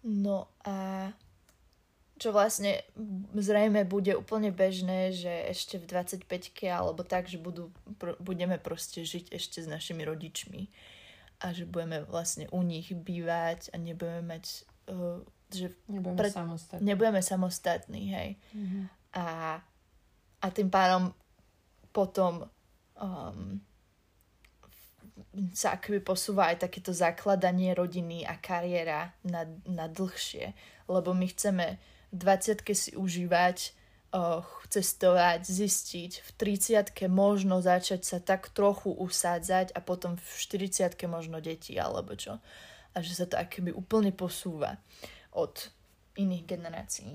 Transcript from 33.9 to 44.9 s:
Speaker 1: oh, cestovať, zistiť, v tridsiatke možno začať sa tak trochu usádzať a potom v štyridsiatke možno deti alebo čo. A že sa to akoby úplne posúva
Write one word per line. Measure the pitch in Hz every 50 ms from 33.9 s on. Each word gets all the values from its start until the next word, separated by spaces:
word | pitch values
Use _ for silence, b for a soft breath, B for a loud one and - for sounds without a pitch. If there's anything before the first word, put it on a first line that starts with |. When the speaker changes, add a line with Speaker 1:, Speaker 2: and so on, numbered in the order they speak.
| b b b _
Speaker 1:
oh, | - 190 175 170 170 170 - - - - -
cestovať, | - - 208 185 - - - - 185 180 180 175 175 170 170 180
zistiť, | - 185 185 208 196 - - - - - 175 170 180 - -
v | - -
tridsiatke | - - 220 202 202 190 - - 226 208 202 - - - 196
možno | 185 185 190 202 202 208 202 190 196 185 185
začať | 180 185 180 180 180 - 190 180
sa | - - - 175
tak | 180 - 190 185 - -
trochu | - - 202 202 202 196 - 196
usádzať | - - 190 180 - - - 175 175 170 165 185 185 185 185 185
a | - 185
potom | 185 - 180 180 - 175 175
v | 175 - -
štyridsiatke | - - - - - 190 190 196 - - 190 175 175 - -
možno | 170 170 165 165 160 160 160
deti | 156 160 160 160 - - -
alebo | 90 - - - - 87 - -
čo. | 101 - 101 104 117 B B B B B B B B B B
A | _ 185 165
že | 170
sa | 180 180 180 180
to | -
akoby | - 175 180 - - 180 175
úplne | 165 - 185 - 220 220 208 196
posúva | 185 - 180 175 - - - 185 165 156 139 - - - B B